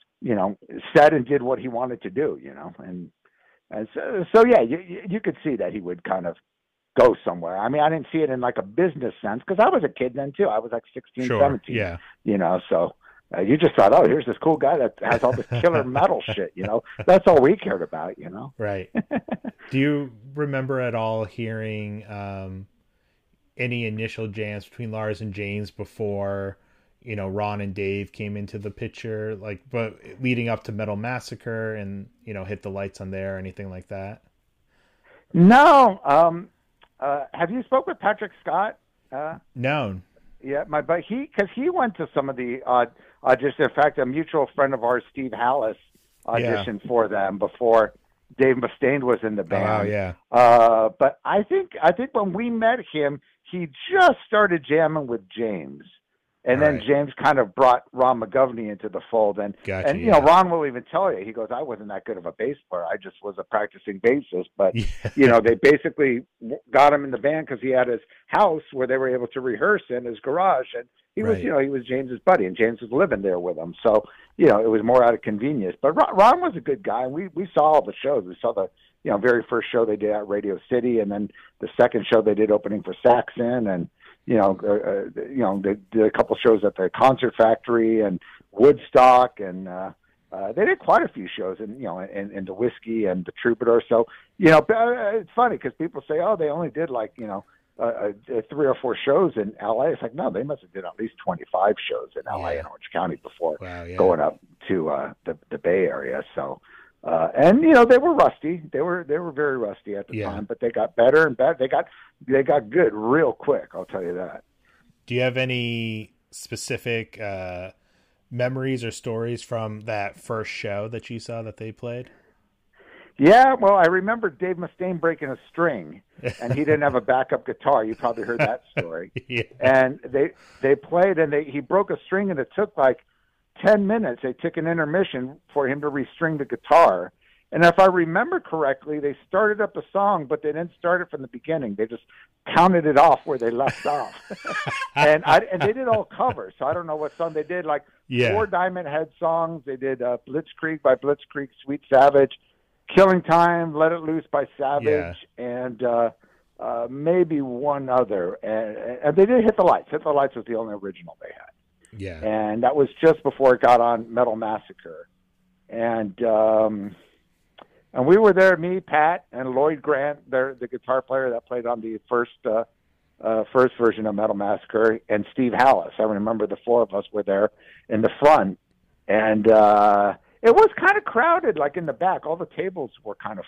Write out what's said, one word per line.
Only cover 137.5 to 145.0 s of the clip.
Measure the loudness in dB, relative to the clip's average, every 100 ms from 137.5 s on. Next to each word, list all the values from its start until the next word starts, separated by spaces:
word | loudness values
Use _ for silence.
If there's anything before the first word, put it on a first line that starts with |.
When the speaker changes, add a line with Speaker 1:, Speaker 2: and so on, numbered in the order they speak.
Speaker 1:
And | 2 4
if | 6
I | 6
remember | 4 0 -2 -2 -4
correctly, | -4 -2 -2 -2 -6 -6
they | -6 -8 _
started | 0 0 0
up | -4
the | -6 -8
song, | -2 0 0 -2
but | -6
they | -4
didn't | -6 -8 _
start | -2 -2
it | -2
from | -12
the | -14
beginning. | -12 -6 -6 -6 -6
They | -6
just | -8 _ _ _ _ -2 4
counted | 4 4 4
it | 6
off | 6 6 0
where | -4
they | -2
left | -2 -2 -4 -4
off. | -4 -6 -12 -16
<laughs> | -14 -10 -8 -8 -8 -6 2